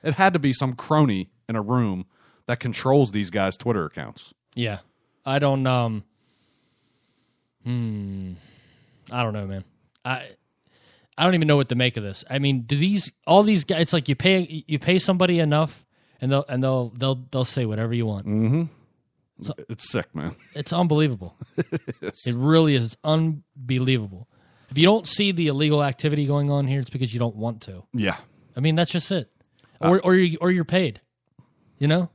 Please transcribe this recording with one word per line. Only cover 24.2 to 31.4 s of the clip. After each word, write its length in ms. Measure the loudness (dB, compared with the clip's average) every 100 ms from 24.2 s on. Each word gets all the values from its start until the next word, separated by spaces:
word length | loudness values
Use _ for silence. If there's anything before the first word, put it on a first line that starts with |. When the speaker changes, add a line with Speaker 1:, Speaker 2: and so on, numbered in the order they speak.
| -20 _ _ _ _
Speaker 2:
If 80 | 4
you 80 | 4
don't 200 | 4 0
see 240 | -2 0
the 140 | 0 -2
illegal 360 | 0 2 2
activity 420 | 0 -2 -2 0 0
going 240 | 0 0
on 180 | 0 0
here, 120 | -2
it's 100 | -4
because 240 | -4 -4
you 60 | -2
don't 160 | -4 -4
want 260 | -8 -8
to. 200 | -14 -18 -8
Speaker 1:
Yeah. 240 | -2 -2 -2 -12 _ _ -2
Speaker 2:
I 60 |
mean, 140 | 0 2
that's 160 | 0
just 200 | -2 -4
it. 180 | -6 -6 _ _ _ _ _
Speaker 1:
Uh, 80 | 2
Speaker 2:
Or, 100 | 4
or 140 | 4 4
you, 220 | 4 2
or 100 | 0
you're 140 | 0 2
paid. 360 | 0 0 -4 _ _ _ _